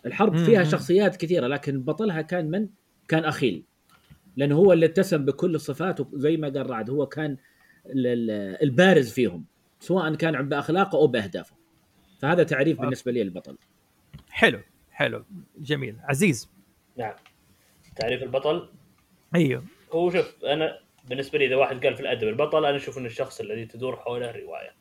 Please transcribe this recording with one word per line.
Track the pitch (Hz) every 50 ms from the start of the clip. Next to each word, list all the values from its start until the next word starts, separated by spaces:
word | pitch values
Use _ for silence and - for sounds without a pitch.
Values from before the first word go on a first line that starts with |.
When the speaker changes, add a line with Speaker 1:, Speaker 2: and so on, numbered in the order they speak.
| -
Speaker 1:
الحرب | - - - 202 208 160
Speaker 2:
مم، | 165 170
Speaker 1:
فيها | 208 226 196
Speaker 2:
مم. | 175 151
Speaker 1:
شخصيات | 160 151 139 - 175 190 208 185 -
كثيرة، | - 165 160 180 170 123
لكن | 123 143 139 - 147 139 135
بطلها | 123 139 151 156 220 214 165 160
كان | 156 156 180 180 165 151
من؟ | 165 202 220 190 - _ _ _ _ _ _ -
كان | 165 160 160
أخيل، | 156 147 - 147 120 90 - - _ _ _ _ _ _ _ _ _ - _ _ _ _
لأنه | 127 139 147 143
هو | 156 196 196
اللي | 180 165 165
اتسم | 160 160 190 185 190 175 151 135
بكل | 139 135 - 180 185 160
الصفات، | 147 - - 135 - 165 190 180 185
وزي | 135 - - 143 131 151 165
ما | 160 156 143
قال | 135 139 131 120
رعد، | 123 110 110 113
هو | 135 147 139
كان | 131 - 156 156 151 139 131 _ _ _ _ _ _ _ _ _
ال-، | - 131 135 123
ال-، | 123 120 120 117 110 107 104 101 95 92 -
البارز | 156 143 120 139 180 190 185 156 131 110
فيهم، | - 127 123 101 87 82 - _ _ _ _ _ _ _
سواء | - - 175 185 165 156 151
كان | - 175 165 156
عن | 127 143 139
بأخلاقه | 151 143 139 - 156 185 196 196 175
أو | 143 151
بأهدافه. | 143 123 117 101 95 - 90 85 - _ _ _ _ _ _ _ _ _ _ _ _ _ _
فهذا | - 143 170 175
تعريف | 160 - 151 131 143 160 156 -
Speaker 2:
آه. |
Speaker 1:
بالنسبة | 127 120 127 - - 127
لي | 123 120 107
للبطل. | 95 87 92 - 71 69 - _ _ _ _ _ _ _ _ _ _ - - - _
Speaker 2:
حلو، | - - - 196 - 98 - _ _ _ _ _
حلو، | _ - 151 123 113 107 - _ 202 175 - _ _ 160
جميل. | 156 127 147 143 131 117 104 117 -
عزيز. | 139 139 135 196 202 135 107 - _ _ _ _ _ _ _ _ _ _
Speaker 3:
نعم. | 127 113 107 - - _ - _ _ _ _ _ _ _ _ _ _ _ - -
تعريف | - 110 117 127 123
البطل؟ | 131 123 123 135 135 151 160 175 - - - - _ _ _ _ _ _ _ _ _ _ 151
Speaker 2:
أيوه. | 170 160 135 127 131 143 - - _ _ _
Speaker 3:
هو | 151 165 175 180
شوف، | 170 175 - - - _ -
أنا | 123 143 156 156 151 - - _ _ _ _ _ 123
بالنسبة | 123 139 135 - - 143
لي | 135
إذا | 123 127
واحد | 135 139 - 135 123 135
قال | 139 120
في | 113
الأدب | 135 92 123 113 107 107
البطل، | 107 120 147 151 - 156 156
أنا | 143 143
أشوف | 139 139 - 117 135
إنه | 127
الشخص | 117 113 - 135 - - -
الذي | 110 104 107 113 117
تدور | 113 - 113 127 131 120
حوله | - - 120 120 123 123 120
الرواية. | 113 104 - 85 82 - - - _ _